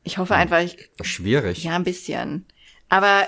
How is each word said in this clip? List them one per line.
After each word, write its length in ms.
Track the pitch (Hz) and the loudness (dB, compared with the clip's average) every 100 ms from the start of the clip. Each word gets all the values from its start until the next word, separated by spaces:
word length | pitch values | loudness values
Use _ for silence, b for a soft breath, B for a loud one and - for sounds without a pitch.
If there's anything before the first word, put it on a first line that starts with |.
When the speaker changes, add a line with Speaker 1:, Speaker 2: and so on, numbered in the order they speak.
Speaker 1:
ich 140 | 175 - | -8 -6
hoffe 180 | 185 202 | 0 2
Speaker 2:
Hm. 60 | |
Speaker 1:
einfach, 180 | 175 170 | 4 2
ich 280 | 175 - - - | 0 -6 -20 -12
Speaker 2:
Schwierig. 600 | - - 92 135 101 87 | -10 -6 0 0 0 -4
Speaker 1:
Ja, 120 | 170 170 | -4 -2
ein 80 | |
bisschen. 600 | 180 180 - 180 - 151 - b b b - | -2 -4 -6 -6 -6 -8 -10 b b b 0
Aber 400 | 190 202 196 | 2 4 4